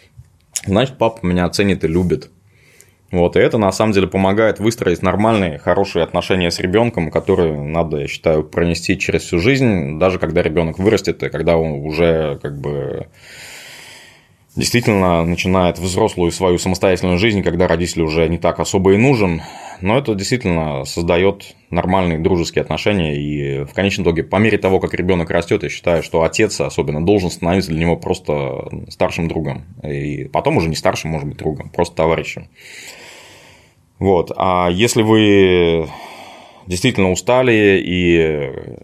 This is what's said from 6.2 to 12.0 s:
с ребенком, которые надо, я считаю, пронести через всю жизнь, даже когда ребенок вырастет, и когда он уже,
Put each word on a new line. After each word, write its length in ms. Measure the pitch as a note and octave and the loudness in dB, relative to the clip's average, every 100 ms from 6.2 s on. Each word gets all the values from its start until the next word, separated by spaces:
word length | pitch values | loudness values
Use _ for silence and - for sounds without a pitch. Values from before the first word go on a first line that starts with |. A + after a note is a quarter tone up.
| E2+ F#2+ E2+ | 0 0 0
с 80 | - | -2
ребенком, 540 | F2+ F#2+ A#2 G2+ D#2+ | 0 2 2 0 -2
которые 500 | E2 - F#2 E2+ D2+ | -2 0 2 2 -2
надо, 360 | D2 E2 E2 D2+ | -4 -2 -2 -4
я 100 | C#2+ | -6
считаю, 340 | - E2 D#2 | -4 0 0
пронести 560 | D2+ - E2+ E2 - F2+ | 0 -2 0 -2 -2 -4
через 240 | - E2+ | -2 -4
всю 160 | - F2+ | -2 0
жизнь, 600 | F#2+ C3+ C3 G2 C#2+ D#2 | 2 2 2 0 -2 0
даже 180 | F2+ F#2 | 0 0
когда 240 | E2 D#2+ | -2 0
ребенок 380 | E2 D#2 E2 D2+ | 0 0 -2 0
вырастет, 420 | F#2+ A2 - D#2+ | 2 2 0 -4
и 80 | - | -4
когда 260 | D2 D#2+ E2 | -4 0 2
он 300 | D#2+ C#2+ D2 | 0 -4 -6
уже, 540 | D#2 | 0